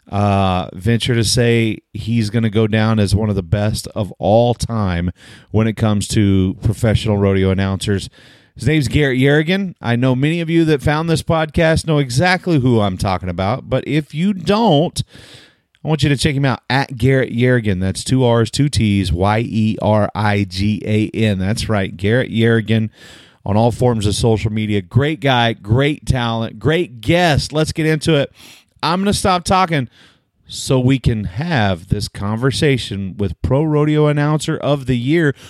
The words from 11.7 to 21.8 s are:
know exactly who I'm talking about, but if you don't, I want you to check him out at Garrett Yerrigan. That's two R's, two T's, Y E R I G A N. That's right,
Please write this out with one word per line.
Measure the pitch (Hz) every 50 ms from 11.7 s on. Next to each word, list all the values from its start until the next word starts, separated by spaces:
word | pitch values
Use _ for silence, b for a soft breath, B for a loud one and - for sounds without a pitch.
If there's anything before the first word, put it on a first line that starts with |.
| 160 160 -
know | 165 156 147
exactly | 143 127 117 131 175 180 185 180 - 180 170 147
who | 120 131 120 113
I'm | 101 101 92 85
talking | - 104 92 87 - 92
about, | 87 87 95 98 120 135 - -
but | 123 131 -
if | - 135 156 151 - -
you | 147 175 202 214
don't, | 185 160 156 202 214 233 220 160 143 151 - - - - B B B B B B B B B B B B B B B -
I | 143
want | 160 151 131
you | -
to | 143
check | 120 - 170 143
him | 135 143
out | 135 117 - _ -
at | 120 135 139 - 143
Garrett | 117 113 131 135 131 123 - -
Yerrigan. | 117 120 127 127 123 113 107 95 90
That's | 92 95 92 - -
two | - 127 131 131
R's, | 120 117 117 113 107 -
two | - 139 147
T's, | - - 117 107 101 101 95 90 -
Y | 85 92 101 107 113
E | 120 - - 110 107 110 104 - -
R | 101 107 107 104 - -
I | - 107 107 104 101 101
G | 92 92 95 98 104 107 98 -
A | - 107 107 107 - -
N. | - 110 110 101 92
That's | 92 95 110 120 - -
right, | 110 101